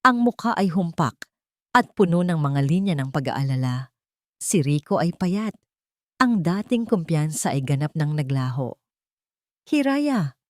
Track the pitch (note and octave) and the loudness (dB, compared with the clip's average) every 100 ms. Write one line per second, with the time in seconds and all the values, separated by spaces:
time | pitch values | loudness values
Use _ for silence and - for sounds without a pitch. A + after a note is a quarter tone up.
0 | C4 A#3+ A#3+ - A#3 - F#3+ E3+ F3 E3 | 4 4 0 0 -4 0 0 0 -4 -2
1 | C#3+ - - _ _ _ _ A#3+ B3 - | -4 -4 -20 _ _ _ _ 0 0 2
2 | F#3+ E3+ F3 E3+ C#3+ C#3 C#3 E3+ G3 D#3 | 2 2 0 0 0 0 2 2 0 -2
3 | C3+ D3 C3 A#2+ C3+ C3 C3 B2+ C3 _ | -2 -4 -4 -4 -2 -2 -2 -4 -8 _
4 | _ _ _ _ - F#3+ C#3+ D3 - G3 | _ _ _ _ -2 0 2 0 0 0
5 | E3+ - F3+ F#3+ A3 - _ _ _ _ | 0 -2 -2 -2 -4 -8 _ _ _ _
6 | _ _ B3+ A3+ E3 F#3+ G#3+ A#3+ A3+ G3+ | _ _ 2 2 0 -2 0 -2 0 -2
7 | D#3+ D#3+ D#3 D#3 E3+ C#3 C3 C#3 D3 - | 0 0 0 -2 -2 -2 0 -2 -2 -2
8 | D3 D3+ C3+ C3+ B2+ B2+ B2+ - _ _ | -2 -2 -2 -2 -2 -4 -6 -8 _ _
9 | _ _ _ _ _ _ - D4+ C#4 C4+ | _ _ _ _ _ _ -2 0 2 0
10 | D4 B3+ D3+ - | 0 0 -2 -6